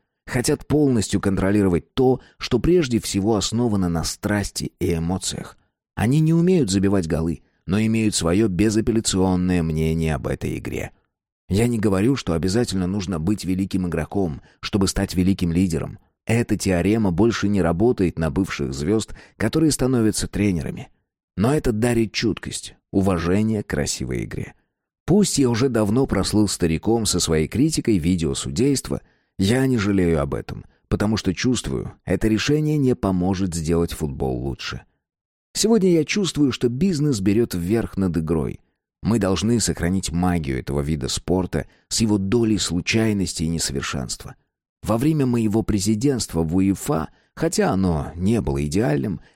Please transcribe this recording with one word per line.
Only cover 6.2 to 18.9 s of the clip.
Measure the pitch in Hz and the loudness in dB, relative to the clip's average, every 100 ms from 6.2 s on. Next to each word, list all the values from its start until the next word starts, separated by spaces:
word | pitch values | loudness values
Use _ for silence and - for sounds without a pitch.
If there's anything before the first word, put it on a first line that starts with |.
не | 156 | 4
умеют | 170 175 185 107 | 4 4 4 4
забивать | 98 95 98 82 | 2 2 2 0
голы, | 80 82 80 _ _ - | 0 -2 -4 _ _ -2
но | 101 | 0
имеют | 110 113 110 | 2 2 0
свое | - 82 92 110 | 0 2 2 2
безапелляционное | 87 101 104 113 113 - 95 95 90 90 90 | 2 2 2 0 0 0 0 2 2 2 0
мнение | 80 78 80 82 80 | 0 0 0 0 0
об | 71 - | -2 -4
этой | - - 78 | -6 -6 -6
игре. | - - - - _ _ _ _ - | -8 -8 -10 -14 _ _ _ _ -2
Я | 95 120 | 0 0
не | 117 | 2
говорю, | 104 95 113 135 | 2 2 2 0
что | - | 0
обязательно | 82 90 107 120 95 90 | 0 0 0 0 -2 -2
нужно | 101 90 82 | -2 -4 -4
быть | 82 107 | -2 -2
великим | 85 92 98 95 90 | -2 -2 -2 -2 -2
игроком, | 80 76 101 90 65 - - | -4 -4 -2 -4 -4 -14 -16
чтобы | - 98 95 | -4 0 0
стать | - 98 | 0 -2
великим | 92 92 98 87 | 0 2 2 0
лидером. | 82 95 80 - - _ _ - | 2 2 0 -6 -14 _ _ -2
Эта | 117 117 101 | 0 0 -2
теорема | 98 87 92 113 101 | 0 2 2 2 2
больше | 82 117 - 101 | 2 2 2 0
не | 101 | 2
работает | 82 85 120 123 87 - | 2 2 2 2 0 0
на | 80 | -2
бывших | 73 95 - 67 | 0 -2 -4 -6
звезд, | 67 76 | -4 0